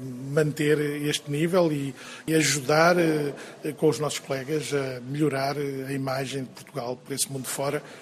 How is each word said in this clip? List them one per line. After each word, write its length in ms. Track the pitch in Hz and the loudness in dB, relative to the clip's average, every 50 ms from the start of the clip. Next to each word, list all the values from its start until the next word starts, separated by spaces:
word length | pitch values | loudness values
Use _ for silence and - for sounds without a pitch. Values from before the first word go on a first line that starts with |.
| 127 131 123 123 135 135 | -10 -10 -10 -8 -8 0
manter 480 | 143 160 156 151 - - 151 147 151 147 147 147 147 147 | 2 2 2 2 2 2 2 4 4 2 2 -2 -4 -2
este 280 | 147 151 147 - - 147 | -2 -2 -2 -2 -2 -4
nível 420 | 143 147 165 170 185 185 170 160 | 0 0 0 4 4 4 4 4
e, 220 | 151 143 139 139 127 - - - - - - | 2 0 -2 -4 -6 -10 -14 -16 -16 -10 -2
e 80 | 151 160 | 2 2
ajudar, 640 | 160 151 139 139 151 123 135 151 156 165 175 175 180 | 4 4 4 2 0 2 4 6 8 8 8 8 6
eh, 360 | 170 160 156 151 147 143 135 - - - - - - 156 135 | 4 4 2 2 0 -2 -4 -6 -12 -16 -14 -8 -6 -6 -2
com 120 | - 165 151 | 2 4 4
os 120 | 135 131 | 4 2
nossos 180 | 147 135 - - | -2 -2 -4 -6
colegas 540 | - - 139 135 127 135 156 151 135 135 143 | -4 -4 -4 -4 -2 -2 -4 -4 -2 -2 -2
a 260 | 143 135 131 127 123 | -2 -2 -2 -6 -8
melhorar, 560 | 120 131 139 147 156 147 143 135 135 139 139 | -8 -6 0 2 2 2 2 2 0 0 -2
eh, 300 | 147 143 139 135 135 131 135 | -2 -4 -4 -4 -6 -6 -4
a 40 | |
imagem 500 | 139 135 135 131 131 135 135 120 131 139 | -4 -4 -2 -2 -2 -2 -4 -4 -4 -6
de 80 | 127 117 | -6 -8
Portugal 460 | - - - - - 143 120 120 127 | -10 -16 -18 -10 -8 -6 -6 -6 -8
por 160 | - - 139 | -8 -8 -8
esse 180 | 139 127 - 135 | -4 -4 -4 -4
mundo 160 | 139 135 123 | -4 -8 -8
fora, 360 | - - - 139 143 143 147 - - - - | -6 -6 -4 -2 -2 -2 -4 -6 -10 -16 -20